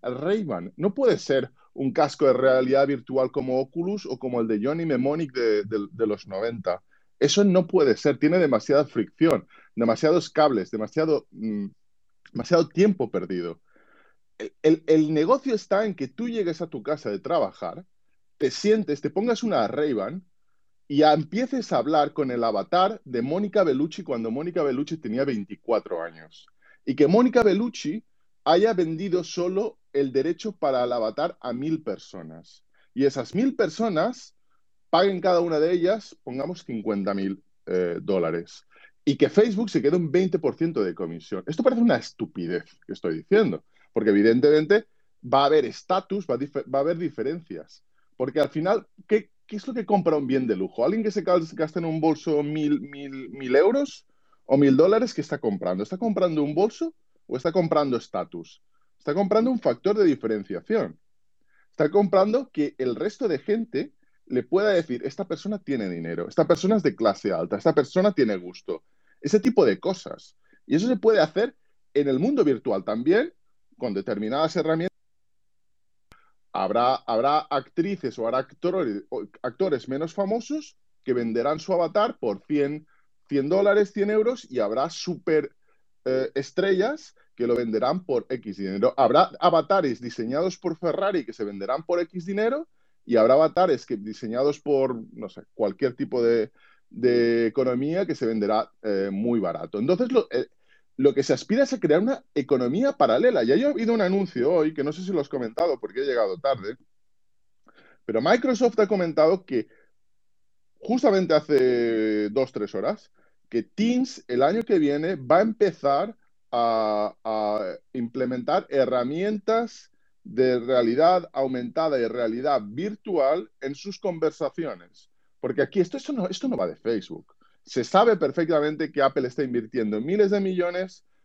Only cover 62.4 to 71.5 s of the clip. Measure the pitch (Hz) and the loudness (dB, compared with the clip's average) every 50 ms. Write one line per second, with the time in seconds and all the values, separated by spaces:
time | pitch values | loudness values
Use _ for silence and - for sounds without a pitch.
62.4 | 277 - _ 151 147 143 - _ 131 127 117 107 156 208 214 - 269 208 160 131 | -2 -4 _ -4 -4 -4 -2 _ -4 -2 -2 -2 -4 -6 -4 -4 -4 -2 -2 -2
63.4 | - - 208 233 226 - - 202 226 294 _ _ _ _ _ _ _ - 127 127 | -2 -2 -2 -2 -2 -4 -6 -6 -6 -6 _ _ _ _ _ _ _ -4 -4 -4
64.4 | 113 - 165 190 208 214 196 170 165 - 127 - - 135 - - 196 - 170 - | -2 0 0 2 2 4 2 2 0 -2 -6 -6 -6 -8 -8 -8 -8 -8 -8 -8
65.4 | - 196 214 190 - - 139 123 104 185 180 170 - - - 165 170 - - - | -6 -8 -8 -8 -4 -4 -4 -2 -2 -4 -4 -6 -6 -6 -6 -6 -6 -4 0 0
66.4 | 156 143 175 - - 185 220 214 160 147 101 - 113 107 98 - - 104 92 82 | 4 4 2 2 4 2 2 4 2 2 0 4 2 2 2 2 -2 -2 -2 -2
67.4 | 85 82 104 98 - - 151 147 135 - - 185 185 208 196 - 131 110 104 92 | -2 -2 -4 0 2 2 4 4 0 2 0 0 0 2 2 2 2 2 0 -4
68.4 | 90 87 92 - _ - 90 80 - _ _ _ _ _ _ _ - - - 208 | -6 -12 -16 -16 _ -8 -8 -8 -8 _ _ _ _ _ _ _ -4 2 2 2
69.4 | 196 262 226 - 165 120 190 185 - 170 190 - - - - - - - _ _ | 2 4 4 4 4 4 4 0 -2 -6 -6 -6 -8 -14 -16 -16 -18 -20 _ _
70.4 | _ _ _ _ _ - 135 160 196 247 254 190 - 220 220 202 156 - - 185 | _ _ _ _ _ -2 0 0 2 0 -2 2 2 2 4 4 2 2 2 -2
71.4 | 220 262 | -2 -2